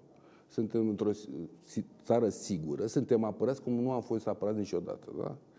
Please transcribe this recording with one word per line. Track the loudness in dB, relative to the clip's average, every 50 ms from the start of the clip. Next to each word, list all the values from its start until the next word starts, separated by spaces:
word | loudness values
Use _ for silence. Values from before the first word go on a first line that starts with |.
| -16 -20 -20 -20 -20 -20 -20 -20 -20 -10
suntem | -4 -4 -2 0 2 2 2 2
într-o | 2 2 2 0
si-, | 0 -2 -4 -12 -10 -10 -10 -10 -12 -16 -16
si-, | -10 -6 -6 -6 -6 -8 -6 2
țară | 4 4 6 6 4
sigură, | 2 0 -4 -4 -2 -2 -2 -2 -2 -2 -2
suntem | 0 0 0 4 4 4 4 4
apărați | 2 0 0 0 0 0 0
cum | -2 -2 0
nu | 0 2 0
am | 0 -2
fost | -2 -2 -2 -2 0 -2
apărați | -2 0 0 0 0 0
niciodată, | 0 0 -2 -2 -2 -4 -8 -10 -10 -10 -8 -6
da? | -6 -6 -6 -10 -14 -20 -20